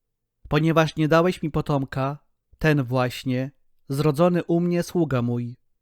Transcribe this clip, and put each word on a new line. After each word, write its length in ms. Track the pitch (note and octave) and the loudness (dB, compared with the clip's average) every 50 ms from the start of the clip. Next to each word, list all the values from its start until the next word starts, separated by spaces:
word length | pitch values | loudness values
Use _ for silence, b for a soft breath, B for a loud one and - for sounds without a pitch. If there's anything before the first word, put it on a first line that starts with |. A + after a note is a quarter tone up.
| _ _ _ _ _ _ _ _ - - | _ _ _ _ _ _ _ _ -6 -2
„Ponieważ 480 | - D#3 D#3 D#3+ E3 E3 D#3+ D#3 - | 0 0 2 2 2 2 2 2 0
nie 120 | D#3 D#3 D3+ | -2 0 2
dałeś 340 | D#3+ E3 E3 F#3 F3+ - | 4 4 4 2 0 -2
mi 80 | - D#3 | -6 -4
potomka, 680 | - D#3 D3 - D3+ C#3 C3+ - - C#3 C3 C3+ D3 D3 _ _ _ _ _ _ - - | -4 -4 -2 -2 -2 -2 -2 -4 -4 -4 -4 -4 -6 -8 _ _ _ _ _ _ -8 -2
ten 240 | - D#3 D3+ D3 | 0 2 2 2
właśnie, 680 | C3 A#2 B2+ C3 B2 B2 - - - C3 B2+ B2+ C3 C#3 - _ _ _ _ _ _ - | 0 0 0 -2 -2 -2 -4 -6 -6 -4 -4 -4 -4 -6 -10 _ _ _ _ _ _ -6
zrodzony 560 | C#3 C#3 D3 D#3 C#3+ C3+ F3 F3+ F3 E3+ - | -4 0 0 0 2 4 4 4 2 2 0
u 160 | - E3 E3+ | 0 0 0
mnie 220 | F3 F3 F3 F3 | 2 0 0 -2
sługa 400 | E3+ - - F3+ E3 C#3 C3+ B2 | -2 -2 -2 0 0 0 0 0
mój, 340 | A#2+ A#2+ A#2+ B2 A#2+ A#2+ B2 - _ _ _ _ | 0 0 -2 -2 -4 -6 -10 -14 _ _ _ _